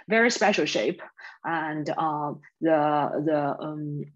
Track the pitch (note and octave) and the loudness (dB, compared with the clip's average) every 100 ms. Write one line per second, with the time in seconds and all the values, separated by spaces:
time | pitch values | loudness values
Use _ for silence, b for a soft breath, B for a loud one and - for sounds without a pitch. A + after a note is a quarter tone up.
0 | - A3+ A#3 - G#3 F#3+ D3+ D#3 A2 - | 0 4 4 4 2 2 0 0 0 -4
1 | - B B B D#3+ E3 D#3 D3+ D3+ - | -10 B B B -6 -4 -4 -4 -4 -2
2 | D#3+ D3+ D3 - B - D#3+ D#3 D3+ D3 | -2 -2 -4 -8 B -4 2 4 4 2
3 | C3+ C#3+ D#3 D3+ C#3+ - D#3 D3+ D3 D3 | 0 0 0 0 0 -4 -8 -8 -6 -8
4 | D3 | -10